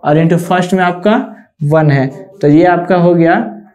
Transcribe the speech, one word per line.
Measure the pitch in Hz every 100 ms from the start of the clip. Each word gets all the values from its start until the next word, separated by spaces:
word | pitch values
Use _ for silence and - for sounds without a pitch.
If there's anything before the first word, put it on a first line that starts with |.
और | - 151
into | 165 170
first | - 180 180
में | 190
आपका | 180 175 208 233 262 - _ _
वन | 147 160 156
है। | 139 135 - - -
तो | 147
ये | 147 175
आपका | 175 175 180
हो | 175
गया | 175 165 185 233 - -